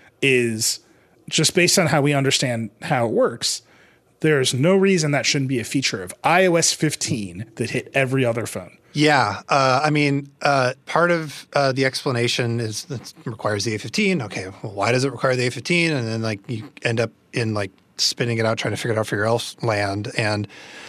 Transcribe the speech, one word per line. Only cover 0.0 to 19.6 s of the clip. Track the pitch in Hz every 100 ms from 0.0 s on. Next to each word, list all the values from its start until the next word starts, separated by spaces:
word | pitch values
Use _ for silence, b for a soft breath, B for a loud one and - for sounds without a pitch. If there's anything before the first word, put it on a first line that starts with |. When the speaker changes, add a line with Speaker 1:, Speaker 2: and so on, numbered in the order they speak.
| b -
Speaker 1:
is, | 139 123 117 110 - - b b b b -
just | - 151 180
based | 175 -
on | 151
how | 151
we | 143
understand | 143 135 - 131 117 110 -
how | - 131 117
it |
works, | 202 240 117 - - b b b b b -
there | 156 143
is | 127
no | 123 165 196
reason | 196 180 151
that | 143 -
shouldn't | 143 131
be | 127
a |
feature | 107 139 - 107
of | 92 -
I | 147 175 185
O | 170
S | -
fifteen | - 156 - - 123 95 87 - -
that | 113
hit | 127 -
every | 139 131 135
other | 120 113 104
phone. | 98 90 - _
Speaker 2:
Yeah. | 147 151 143 104 101 -
Uh, | 147 131 127
I | 151
mean, | 147 147 139 139 -
uh, | 143 139 127 - -
part | 160 175
of, | 170 151 - -
uh, | 143 135
the | 127
explanation | 131 - 147 120 120 - 120 117
is | 110 104 -
it | 120 - - 131
requires | 110 107 104 113
the | 107
A |
fifteen. | 117 - 196 180
Okay, | 104 - 95 -
well, | 107
why | 98 104
does | 127
it | 135
require | 117 131 127
the | 123
A |
fifteen? | 120 - 175 165
And | 143 113
then, | 113
like, | 113 101 -
you | 110 139 -
end | 127 117
up | 113 _ _
in, | 131 110
like, | 104 98 _ _ -
spinning | - - 120 113
it | 113
out, | 113
trying | 120
to | 104
figure | 120
it | 110
out | 107
for | 104
your | 110
else | 117 - -